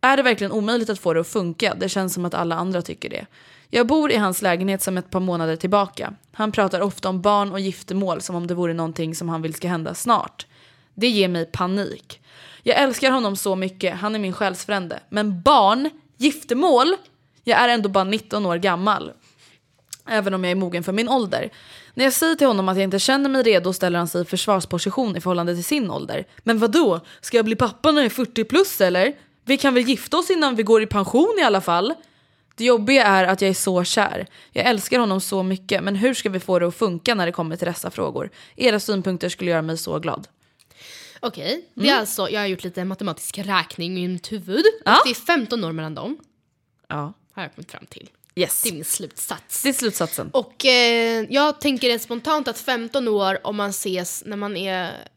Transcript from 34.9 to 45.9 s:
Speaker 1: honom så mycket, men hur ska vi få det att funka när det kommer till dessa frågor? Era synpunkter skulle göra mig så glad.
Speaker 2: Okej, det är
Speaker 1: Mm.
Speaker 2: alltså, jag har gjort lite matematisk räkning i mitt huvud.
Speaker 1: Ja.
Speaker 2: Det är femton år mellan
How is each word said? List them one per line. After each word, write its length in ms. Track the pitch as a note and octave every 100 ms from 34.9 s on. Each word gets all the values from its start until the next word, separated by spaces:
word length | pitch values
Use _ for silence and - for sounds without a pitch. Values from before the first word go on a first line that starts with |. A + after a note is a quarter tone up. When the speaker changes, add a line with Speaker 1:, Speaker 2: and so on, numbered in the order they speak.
| B3
Speaker 1:
honom 220 | A3+ F#3+
så 220 | F#3+ G3
mycket, 400 | F#3 F#3+ - G3+
men 120 | F#3+ G3
hur 180 | B3
ska 160 | B3 G#3+
vi 100 | F#3
få 200 | - F3+
det 80 | F3
att 80 | E3+
funka 400 | G#3+ E3+ - A3
när 100 | F3
det 60 |
kommer 240 | F3 D#3+ E3+
till 120 | F3
dessa 240 | E3+ F3+
frågor? 380 | - D#3 - C#3+ - - -
Era 240 | B3+ G#3
synpunkter 500 | - G3 F#3 F3+ F3+
skulle 220 | - F3
göra 100 | E3
mig 160 | D#3+ D#3+
så 220 | E3 D#3
glad. 280 | D#3+ - - _ _ _ _ _ - - - -
Speaker 2:
Okej, 500 | A#3+ - D#3 D4+ -
det 80 | -
är 40 | G3+
Speaker 1:
Mm. 120 | C4+
Speaker 2:
alltså, 300 | G#3 - F#3+
jag 100 | G#3
har 80 | G3+
gjort 160 | F#3
lite 220 | F#3 F3 F#3
matematisk 520 | F#3+ G3+ D#3+ - -
räkning 600 | G3 F#3+ D#3+ - E3+ F#3
i 80 | F3+
mitt 240 | F3+ -
huvud. 320 | G#3+ F3 G#3 G4+ A4 -
Speaker 1:
Ja. 120 | B3 C5+
Speaker 2:
Det 40 |
är 40 | A#3
femton 480 | - E4+ A3+ A#3+
år 80 | E3+
mellan 240 | D#3+ D#3+